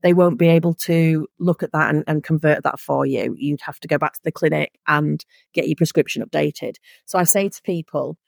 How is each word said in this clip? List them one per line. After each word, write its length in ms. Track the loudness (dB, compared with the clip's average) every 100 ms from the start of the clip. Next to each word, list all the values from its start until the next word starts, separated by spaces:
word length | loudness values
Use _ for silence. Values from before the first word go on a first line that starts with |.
they 120 | 4
won't 240 | 6 4 4
be 100 | 4
able 240 | 4 2
to 540 | -4 0 2 4 2 -2 _
look 240 | -2 0
at 100 | -2
that 220 | 0 0
and, 80 | 0 0
and 180 | -4
convert 380 | 0 0 2 2
that 180 | 0 -6
for 240 | -4 -2
you. 300 | 0 -2 -4 -4
You'd 240 | -4 -4
have 180 | -8 -14
to 80 | -4
go 100 | -2
back 160 | -2
to 60 | -4
the 80 | -10
clinic 460 | -2 -2 0 -4 _ -2
and 360 | 0 0 -4 -8 _ _
get 140 | -4 -2
your 100 | 0
prescription 480 | 0 2 0 -4
updated. 520 | -4 -2 -2 -4 -12 -12 _ _
So 140 | -6 -2
I 60 |
say 260 | 0 0 -2
to 120 | -6
people 540 | -6 -6 -4 -6 -6 -10